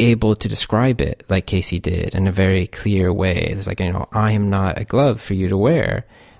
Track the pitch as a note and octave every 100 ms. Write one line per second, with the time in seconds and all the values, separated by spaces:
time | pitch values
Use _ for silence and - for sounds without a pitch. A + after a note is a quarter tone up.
0 | A#2 A#2+ A2 G#2 G#2+ - - G#2+ C3 A#2+
1 | C#2+ - - F#2+ - F#2+ - F2+ F2 E2+
2 | E2 - F#2+ F#2+ F#2+ F#2+ F2 - G#2+ F#2+
3 | F#2 F#2 F#2 F2 - G2+ F#2+ F#2+ F2+ F#2
4 | - G#2+ G#2+ G#2+ G2+ G2 F#2+ - G#2+ B2
5 | C#3+ G#2+ - F#2+ F#2 G2 A#2 E3 - -
6 | - - -